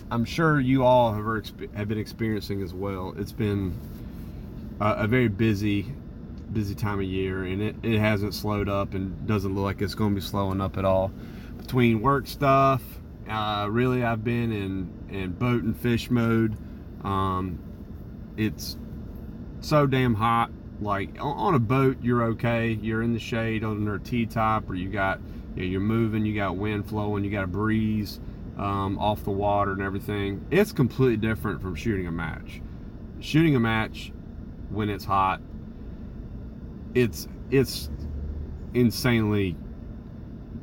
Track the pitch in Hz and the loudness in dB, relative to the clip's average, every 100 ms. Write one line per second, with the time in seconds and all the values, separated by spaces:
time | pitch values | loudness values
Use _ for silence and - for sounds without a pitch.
0 | - 117 117 - 160 147 127 135 127 127 | -4 -2 0 4 6 6 6 6 8 8
1 | 117 104 107 110 - - - 104 104 107 | 6 2 0 -2 -4 -8 -8 -4 -2 -2
2 | 101 - 110 104 - 98 90 90 98 95 | -4 -2 0 0 -2 -4 -4 -4 -4 -4
3 | 92 - 98 - 107 101 92 85 - - | -4 -6 -6 -2 0 2 0 -4 -8 -10
4 | - - - - - - - - 104 - | -12 -12 -12 -12 -12 -12 -10 0 0 2
5 | 104 127 117 98 113 98 104 101 90 - | 2 4 4 4 2 2 2 0 -2 -8
6 | - - - - - 110 98 98 101 101 | -12 -12 -12 -12 -6 -4 -2 -2 -2 -2
7 | 95 95 95 95 92 95 107 - 113 107 | -2 0 0 -2 -2 -2 -2 -2 2 4
8 | 107 104 104 - 104 104 101 98 98 98 | 4 2 0 -2 0 0 2 0 0 -2
9 | 95 - 107 107 98 98 98 92 98 - | -4 -4 0 0 2 0 0 0 -2 0
10 | 107 98 - 101 98 95 95 98 95 92 | 2 2 0 0 0 0 -2 2 2 4
11 | 95 - - - - - - 127 120 113 | 2 -4 -12 -12 -12 -12 -2 4 6 6
12 | 131 139 117 - 143 135 135 131 - - | 4 2 0 0 4 6 6 4 -2 -14
13 | - - - 110 107 104 104 117 127 127 | -14 -14 -6 -4 -2 0 0 2 4 4
14 | 117 113 117 120 117 104 98 95 90 - | 2 0 0 0 0 0 -2 -2 -4 -8
15 | - 98 92 87 127 120 110 - 120 117 | -8 -6 -4 0 2 2 0 0 2 2
16 | - 123 117 113 110 107 - - - - | 2 2 4 4 4 0 -8 -12 -14 -8
17 | 98 98 95 92 92 85 - - - - | -2 0 2 0 -2 -6 -10 -14 -12 -12
18 | - - - - 107 - - - - - | -12 -14 -10 -2 -2 -2 -8 -10 -10 -10
19 | - - - - - - - 151 139 131 | -10 -12 -12 -12 -12 -8 4 6 6 4
20 | 127 104 113 117 117 - - - 104 98 | 4 4 4 4 2 -4 -12 -6 -2 -2
21 | 95 - 135 - - 143 110 131 135 127 | -2 -4 -4 0 4 4 6 4 4 4
22 | 120 120 117 110 120 117 113 110 110 110 | 2 4 2 2 2 2 0 0 -2 0
23 | 117 113 - 113 113 110 107 104 104 98 | 0 -2 -2 -2 0 0 0 0 0 -2
24 | - 120 110 117 110 107 - 92 95 101 | -2 0 0 2 2 2 -2 -4 -4 0
25 | 95 92 - - - 90 92 95 104 113 | 0 -2 -6 -12 -8 -4 -2 0 2 2
26 | 110 107 107 107 98 90 107 104 101 107 | 2 2 0 0 -2 -2 -2 -2 -2 -2
27 | 104 104 101 101 92 95 110 110 110 107 | -2 0 0 0 0 0 2 2 2 0
28 | 101 - - - - - 101 98 98 98 | -2 -8 -12 -12 -10 -6 -2 0 0 0
29 | 104 104 104 98 101 101 98 95 95 98 | 0 0 -2 0 2 2 2 0 -2 -2
30 | - 104 98 98 - 139 208 - 123 - | -2 -2 -2 -4 2 4 4 4 2 4
31 | 131 110 110 110 107 78 92 80 117 95 | 4 4 2 0 -2 -2 -4 -2 0 0
32 | 87 85 80 78 - - - - - - | -2 -4 -4 -6 -10 -12 -12 -12 -12 -12
33 | - - - 151 165 131 113 110 110 - | -12 -10 2 4 6 6 4 2 0 -6
34 | - - - - - - - 104 104 95 | -12 -12 -14 -12 -12 -12 -6 -2 -2 -2
35 | - 98 95 90 82 - - - - - | 0 4 4 0 -6 -12 -12 -12 -12 -12
36 | - - - - - - - - - 123 | -12 -12 -10 -10 -12 -12 -12 -12 0 2
37 | 117 - - - - 131 123 - - - | 2 0 -10 -12 0 2 2 -2 -6 -6
38 | - - - - - - - 120 120 - | -6 -6 -6 -6 -8 -10 -2 4 4 4
39 | 123 117 107 104 95 78 - - - - | 4 4 4 2 0 -2 -8 -12 -12 -12
40 | - - - - - - | -14 -14 -12 -12 -12 -12